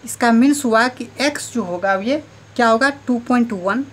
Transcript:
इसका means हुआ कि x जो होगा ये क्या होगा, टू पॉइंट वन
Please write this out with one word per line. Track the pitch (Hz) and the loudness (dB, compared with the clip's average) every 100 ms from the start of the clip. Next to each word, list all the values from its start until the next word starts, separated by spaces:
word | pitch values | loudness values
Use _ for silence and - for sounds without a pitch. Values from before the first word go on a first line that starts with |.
इसका | 240 - 240 | -14 -2 2
means | 226 262 285 | 4 4 2
हुआ | 240 220 247 | 2 2 2
कि | 247 233 - 277 | -4 -16 -4 -4
x | 285 - | -4 -8
जो | 240 | -6
होगा | 185 175 190 | -6 -4 -2
ये | 196 214 302 302 - - - | 0 0 -4 -6 -20 -16 0
क्या | 233 | 2
होगा, | 226 269 285 - | 4 2 -2 -4
टू | 240 240 | -4 0
पॉइंट | 247 233 | 0 0
वन | 202 180 220 277 | -2 -2 -4 -6